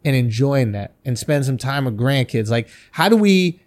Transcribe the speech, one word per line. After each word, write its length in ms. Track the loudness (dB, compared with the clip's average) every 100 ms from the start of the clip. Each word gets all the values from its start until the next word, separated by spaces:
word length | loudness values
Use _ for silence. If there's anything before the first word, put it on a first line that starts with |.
| 0
and 100 | 0
enjoying 560 | 0 0 0 2 0
that 220 | -4 -10 _ -8
and 120 | -6
spend 260 | -2 -2 -2
some 120 | -4
time 280 | -4 -4 -4
with 120 | -2
grandkids? 520 | 0 0 0 -2 -2
Like, 200 | -2 -4 -14 _
how 180 | -2 2
do 60 | 4
we 440 | 6 4 2 -4